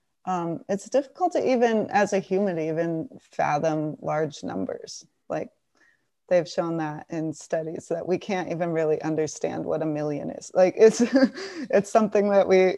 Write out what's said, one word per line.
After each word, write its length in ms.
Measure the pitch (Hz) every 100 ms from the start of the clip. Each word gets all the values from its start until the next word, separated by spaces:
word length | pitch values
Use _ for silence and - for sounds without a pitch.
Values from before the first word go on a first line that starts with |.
| _ _
um, 400 | - 185 170 165 -
it's 200 | 202 -
difficult 440 | 254 285 - 359
to 140 | 330 -
even, 360 | 254 240 220 -
as 220 | 202 202
a 60 | 196
human, 380 | 196 185 202 170
to 120 | 156
even 400 | 156 170 165 147 -
fathom 760 | _ - 147 147 160 156 156 147
large 420 | 151 151 156 147
numbers. 640 | - 92 95 - - - - _ -
Like, 220 | 156 - _ _ _ _ _ _ _ -
they've 200 | 180 170
shown 300 | - 170 165
that 280 | 156 151 -
in 220 | 165 160
studies 560 | 151 - 165 160 165 -
that 180 | 165 -
we 100 | 180
can't 320 | - 196 180
even 200 | 170 175
really 300 | 160 156 156
understand 640 | 156 156 156 - 165 -
what 180 | - 160
a 40 | 156
million 440 | 151 151 147 -
is. 200 | - -
Like, 200 | - 185 -
it's, 240 | 220 214
<laughs> 680 | 240 262 254 - 392 349 254
it's 200 | 202 196
something 400 | 226 214 208 202
that 180 | 202 190
we, 280 | 190 185